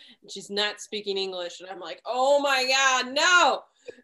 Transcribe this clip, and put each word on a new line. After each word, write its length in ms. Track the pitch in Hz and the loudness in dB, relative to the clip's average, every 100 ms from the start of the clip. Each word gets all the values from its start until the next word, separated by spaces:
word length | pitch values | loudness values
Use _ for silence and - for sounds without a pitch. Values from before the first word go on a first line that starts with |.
| - _ | -20 _
and 80 | - | -18
she's 200 | 196 196 | -16 -8
not 320 | 202 208 208 | -4 -4 -6
speaking 360 | - 214 202 196 | -10 -8 -6 -4
English. 420 | 190 180 175 - | -4 -6 -10 -12
And 80 | 185 | -16
I'm 100 | 180 | -14
like, 220 | 170 180 208 | -14 -12 -6
"Oh 340 | 247 269 285 | 0 4 4
my 260 | 277 262 254 | 2 0 2
God, 440 | 262 269 254 247 | 2 4 2 0
no." 480 | 277 349 349 294 190 - _ - - | 0 4 6 4 2 -6 _ -20 -20